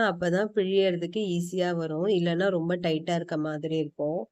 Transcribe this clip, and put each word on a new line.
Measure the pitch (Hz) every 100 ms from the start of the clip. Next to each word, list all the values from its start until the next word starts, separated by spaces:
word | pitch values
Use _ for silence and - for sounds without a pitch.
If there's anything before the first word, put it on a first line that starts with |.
அப்பதான் | 214 175 175 180 214
பிழியறதுக்கு | 208 185 196 190 175 175 220 196
ஈஸியா | 175 175 185 180
வரும். | 170 160 156 202
இல்லைன்னா | 180 170 170 196
ரொம்ப | 175 170 180
டைட்டா | 175 156 170
இருக்க | 170 170 156
மாதிரி | 156 151 156 160
இருக்கும். | 151 - 147 180 226